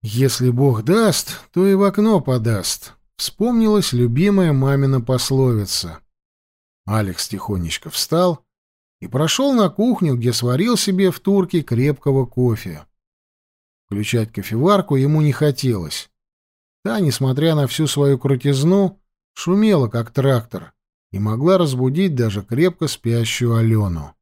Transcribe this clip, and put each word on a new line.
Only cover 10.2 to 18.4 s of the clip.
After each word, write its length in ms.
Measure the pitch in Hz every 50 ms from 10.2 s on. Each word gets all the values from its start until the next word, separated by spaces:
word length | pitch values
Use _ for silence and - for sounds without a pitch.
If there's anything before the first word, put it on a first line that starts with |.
| 113 123 117
сварил 440 | - 120 123 123 135 190 240 247
себе 340 | 202 - 208 190 185 196 185
в 100 | 170 -
турке 420 | _ - 196 196 185 165 - 170 143
крепкого 600 | - 123 113 127 147 147 - - 143 135 135 131
кофе. 600 | 120 - - 123 123 113 110 - 95 80 73 - _ _ _ _ _ _ _ _ _ _ _ _ _ _ _ _ _ _ _ _
Включать 460 | _ 101 101 104 - - 117 110 110 _
кофеварку 640 | - 95 - 110 113 135 180 208 196 180 - 147
ему 240 | 135 131 143 151 156
не 120 | 151 147 131
хотелось. 760 | - 156 151 139 - - 131 117 98 85 76 - - - _ _ _ _ _ _ _ _ _ _ _ _ _ _ _ _
Та, 160 | 202 226 214
несмотря 540 | 190 147 117 - 135 131 127 131 151 165 160
на 120 | 151 143
всю 200 | 127 - - 156
свою 320 | 147 - 143 143 139 139 127
крутизну, 840 | - 135 139 127